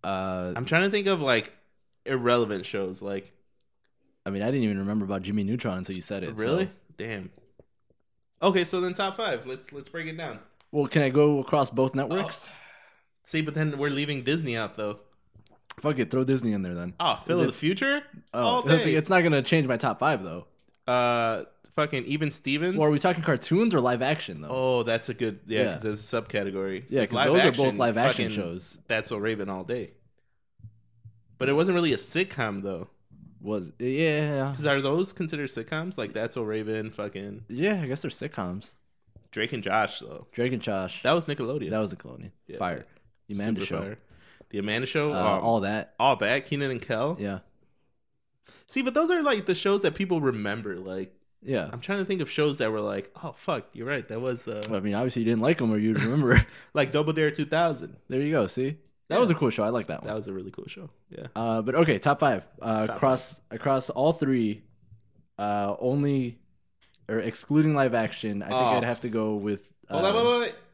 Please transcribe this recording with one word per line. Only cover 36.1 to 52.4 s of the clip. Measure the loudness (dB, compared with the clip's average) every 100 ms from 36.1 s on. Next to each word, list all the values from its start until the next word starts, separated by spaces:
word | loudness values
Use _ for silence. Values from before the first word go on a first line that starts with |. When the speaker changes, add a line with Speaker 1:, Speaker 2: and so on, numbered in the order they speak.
Speaker 2:
That's | -4 -4
So | -4
Raven, | -4 -4 -2 -4 -6
fucking | -8 -8 -8 -12 -12 -12
Speaker 1:
Yeah, | -2 0 0
I | -2
guess | -4
they're | -6
sitcoms. | -8 -10 -6 -6 -6 -12 -20 _ _ _ -20 _
Speaker 2:
Drake | -4 -4
and | -2
Josh, | 0 2 0 -4
though. | -12 -14 -12
Speaker 1:
Drake | -2 -2
and | 0
Josh. | -2 -2 -4 -2
Speaker 2:
That | 2
was | 2 0
Nickelodeon. | -6 -4 -4 -2
Speaker 1:
That | -2
was | -2
Nickelodeon. | -6 -14 -16 -18 _ -16
Speaker 2:
Yeah. | -4
Speaker 1:
Fire. | -4 -4 -10 _ _ _ _
The |
Amanda | -6 -2 -2
Speaker 2:
Super | -2
Speaker 1:
Show. | -4
Speaker 2:
fire. | -6 -10 _ -20 -20 _ -10
The | -6
Amanda | -2 -2 -2
Show. | -2 0
Speaker 1:
Uh, | 2 2 2
Speaker 2:
um, |
Speaker 1:
All | 2 2
That. | 2 -2 -6 2
Speaker 2:
All | 2 4
That. | 2 0 0
Kenan | -4 -2
and | -4
Kel. | -4 -2 -2 -2
Speaker 1:
Yeah. | -6 -6 _ _ _ _ _ _ _ _ _ _ _ -20 _
Speaker 2:
See, | -2
but | 0
those | 2 2
are, | 2
like, | 2 0 0
the |
shows | 0 2 2
that | 2
people | 0 0 2
remember. | 2 0 -2 -4 -6 -8
Like, | -8 -8 -8 _ _ _
Speaker 1:
Yeah. | -4 -2 -2
Speaker 2:
I'm | -8
trying | -4 -4
to |
think | -2 -2
of | -4
shows | 0